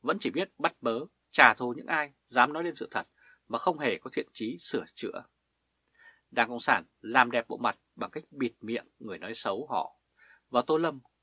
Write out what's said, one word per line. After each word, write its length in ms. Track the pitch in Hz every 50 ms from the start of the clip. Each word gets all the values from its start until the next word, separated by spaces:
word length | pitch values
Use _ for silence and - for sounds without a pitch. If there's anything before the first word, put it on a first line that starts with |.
Vẫn 180 | - 127 165 202
chỉ 100 | - 131
biết 200 | - 147 190 - _ _
bắt 240 | 147 165 - _ -
bớ, 180 | 120 113 117 151 - _ _ _ _
trả 240 | - - 143 120 110
thù 200 | - 127 123 120
những 100 | - -
ai 260 | - 170 156 151 143 _ _ _
dám 280 | - 117 123 123 135 147
nói 120 | 160 170
lên 100 | 175 156
sự 140 | - - -
thật 180 | - - - _ _ _ _ - - _ _ _
mà 100 | 110 117
không 200 | - 185 170 147
hề 200 | 147 127 98 80
có 120 | _ 120 -
thiện 160 | - - _ _
chí 240 | - 110 107 - -
sửa 260 | - - - 139 151 - _
chữa. 300 | - - 101 - - - _ _ _ _ _ _ _ _ _ _ _ _ _ _ _ - - - _ _ _
Đảng 180 | - 120 117 113
Cộng 120 | 123 117
sản 240 | - - 131 95 82 _ _ _
làm 300 | - 107 117 131 123 120
đẹp 180 | 120 120 - _
bộ 80 | -
mặt 220 | - 120 117 95 _ _ _ _
bằng 140 | - 113 -
cách 140 | - - - _
bịt 220 | - 143 135 117 - _
miệng 260 | - 107 117 117 - _ _ _
người 200 | - 104 95 87
nói 160 | 87 95 -
xấu 320 | - - 110 98 101 143
họ. 340 | 147 123 90 - - - _ _ _ _ _ - - - _ _ _
Và 120 | - 123 123
Tô 160 | - 156 156
Lâm 220 | 165 165 147 135 127 _ _ _